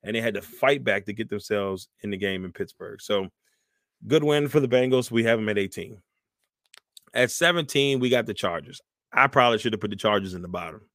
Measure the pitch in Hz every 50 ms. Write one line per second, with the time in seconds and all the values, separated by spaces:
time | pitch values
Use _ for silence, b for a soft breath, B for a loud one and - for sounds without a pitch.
0 | - 101 110 113 113 117 104 98 - - - - - 131 143 143 123 117 101 98
1 | 98 - 101 110 113 98 104 104 - - 110 104 98 98 95 92 - _ _ _
2 | - 104 98 95 101 98 95 92 92 90 87 - 98 - - _ - - - 98
3 | - - 104 101 95 92 _ _ _ _ _ _ _ _ _ _ _ _ _ _
4 | - 104 131 156 147 147 147 147 147 139 - 151 135 123 123 127 127 131 127 127
5 | 120 - 117 117 113 113 117 113 110 107 104 101 98 98 - - 85 80 - 90
6 | _ _ _ _ _ _ _ _ _ _ _ _ _ _ - - _ _ _ -
7 | _ _ - 123 127 120 - - 170 170 175 175 160 135 - 143 139 139 139 131
8 | 127 123 123 120 113 113 104 - - 92 85 - - - - - _ _ _ _
9 | _ _ - - 131 139 - 139 123 120 117 110 - 120 107 104 110 107 104 98
10 | - 107 104 101 98 95 92 90 87 87 90 90 87 82 78 73 - _ _